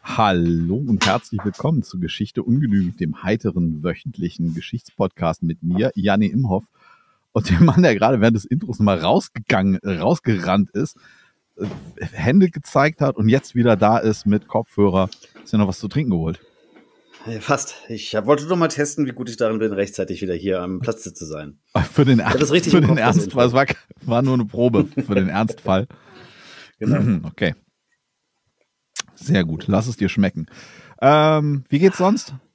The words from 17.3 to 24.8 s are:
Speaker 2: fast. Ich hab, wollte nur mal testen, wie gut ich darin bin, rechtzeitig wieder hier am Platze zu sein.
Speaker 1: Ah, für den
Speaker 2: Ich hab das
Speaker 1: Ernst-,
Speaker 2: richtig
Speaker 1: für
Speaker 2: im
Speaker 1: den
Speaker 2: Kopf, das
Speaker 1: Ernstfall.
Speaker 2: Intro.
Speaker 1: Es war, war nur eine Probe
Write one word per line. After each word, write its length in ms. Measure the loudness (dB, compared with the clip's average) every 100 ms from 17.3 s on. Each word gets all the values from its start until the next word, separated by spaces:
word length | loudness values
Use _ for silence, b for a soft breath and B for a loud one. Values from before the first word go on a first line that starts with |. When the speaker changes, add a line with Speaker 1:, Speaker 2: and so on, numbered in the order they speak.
| -12
Speaker 2:
fast. 360 | -4 -4 -4 -14 -12
Ich 260 | -12 -6 -4
hab, 100 | 0
wollte 200 | 0 0
nur 100 | -2
mal 120 | -2
testen, 380 | -2 -4 -2 -6
wie 40 |
gut 160 | -4 -10
ich 80 | -4
darin 220 | -2 0
bin, 140 | -2
rechtzeitig 500 | -2 -4 -4 -6 -6
wieder 120 | -6
hier 260 | -4 -4 -4
am 200 | -4 -6
Platze 320 | -6 -8 -10
zu 100 | -14 -14
sein. 320 | -14 -16 -20 _
Speaker 1:
Ah, 80 | -4
für 220 | 0 2
den 140 | 4 4
Speaker 2:
Ich 60 |
hab 80 | 2
das 80 | 0
Speaker 1:
Ernst-, 120 | 2
Speaker 2:
richtig 180 | 0 4
Speaker 1:
für 60 | 4
Speaker 2:
im 40 |
Speaker 1:
den 40 | 4
Speaker 2:
Kopf, 80 | 4
das 180 | 4 2
Speaker 1:
Ernstfall. 280 | 0 2 2
Speaker 2:
Intro. 140 | 4
Speaker 1:
Es 80 | 0
war, 80 | -2 _ -14 -2
war 160 | 0
nur 120 | 2
eine 100 | 0 0
Probe 400 | 0 2 2